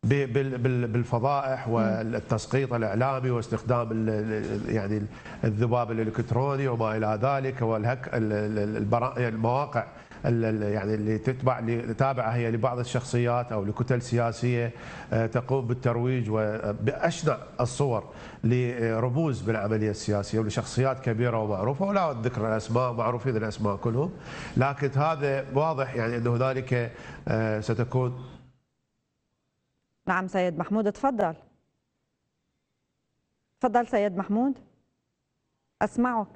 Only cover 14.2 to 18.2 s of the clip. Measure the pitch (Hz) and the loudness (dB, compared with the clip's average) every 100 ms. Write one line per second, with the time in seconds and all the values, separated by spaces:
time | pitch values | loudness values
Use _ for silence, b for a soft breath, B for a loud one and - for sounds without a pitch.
14.2 | 117 110 123 123 117 117 B B B 113 | 0 0 0 2 0 -4 B B B 0
15.2 | 113 123 120 135 113 123 127 117 123 127 | 2 0 0 -2 0 0 0 2 0 0
16.2 | 107 110 107 107 107 104 110 - 170 165 | 0 0 0 -2 -4 0 -2 0 0 0
17.2 | 151 123 - - 123 - 143 110 - B | 0 0 -6 -2 -2 2 0 0 -4 B